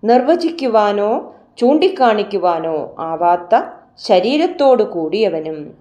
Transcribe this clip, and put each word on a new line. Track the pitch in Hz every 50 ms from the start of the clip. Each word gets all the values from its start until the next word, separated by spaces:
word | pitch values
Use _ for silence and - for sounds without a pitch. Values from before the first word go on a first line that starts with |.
| -
നിർവചിക്കുവാനോ | 214 233 254 254 269 330 349 339 330 330 - 269 254 220 220 208 208 202 202 202 208 226 285 - - - - _ _ _ -
ചൂണ്ടിക്കാണിക്കുവാനോ | 240 240 285 320 339 381 381 - 262 240 220 208 202 208 202 196 170 180 170 165 160 165 160 151 135 - - -
ആവാത്ത | 160 165 165 160 175 175 175 175 175 - 220 247 349 - - - _ _ _ _
ശരീരത്തോടു | - - 214 185 180 220 269 302 330 359 359 - 285 269 254 226 214
കൂടിയവനും | 208 - 170 160 156 160 214 220 196 165 160 156 160 156 156 147 151 - _